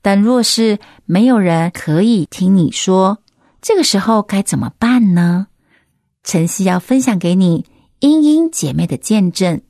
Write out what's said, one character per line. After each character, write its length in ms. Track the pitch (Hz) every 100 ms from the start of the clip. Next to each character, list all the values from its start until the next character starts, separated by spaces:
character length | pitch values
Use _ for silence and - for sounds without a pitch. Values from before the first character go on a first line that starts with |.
但 200 | 202 196
若 220 | 214 254
是 340 | 220 - 226 208 - -
没 200 | - 175
有 140 | 247 240
人 320 | 180 165 170
可 280 | - - 156
以 240 | 220 220 147
听 260 | - 185
你 140 | 190 156
说， 480 | - - 190 190 208 _ _ _ _
这 160 | - 403
个 60 |
时 140 | 285 196
候 240 | 185 220
该 200 | 202 196
怎 180 | 202 143
么 120 | - _
办 360 | 233 247 208
呢？ 340 | 175 175 175 196 _ _ _ _ _ _ _
晨 220 | - 175
曦 200 | 170 -
要 140 | 185 180
分 200 | - 262
享 160 | 254 190
给 180 | 175
你 300 | 180 185 165 - _ _ _
英 220 | 277 311
英 300 | 294 311 330
姐 220 | - 143
妹 120 | 156
的 120 | 170 127
见 340 | - 214 180
证 300 | - 185 156